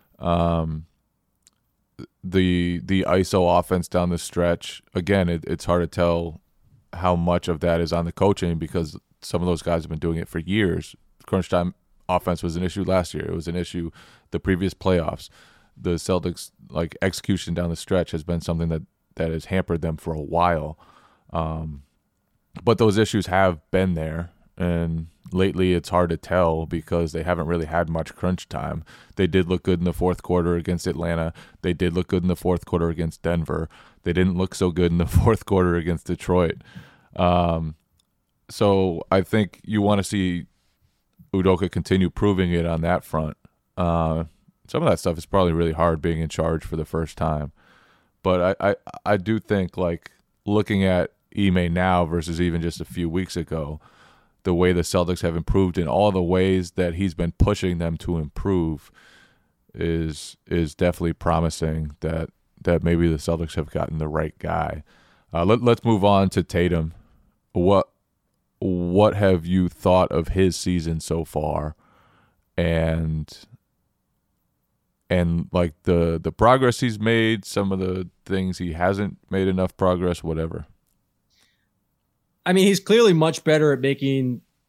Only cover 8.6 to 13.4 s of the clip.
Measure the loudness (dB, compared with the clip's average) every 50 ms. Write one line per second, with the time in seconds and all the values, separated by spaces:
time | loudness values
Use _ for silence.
8.6 | -6 -4 -4 -4 -4 -4 -8 -16 _ _ _ _ -12 -6 -4 -2 0 0 -2 -2
9.6 | -2 -2 -2 -2 -2 -6 -10 -4 -4 -4 -4 -4 -6 -8 -8 -8 -4 -2 0 0
10.6 | 2 2 0 -2 -6 -10 -18 _ _ _ _ _ -8 -4 -2 -2 -2 0 0 0
11.6 | 0 -2 -6 _ _ _ _ _ -6 -2 -2 -2 0 -2 -4 -2 -4 -6 -4 -4
12.6 | -4 -4 -4 -4 -2 0 0 0 0 -2 -6 -8 -6 -6 -6 -6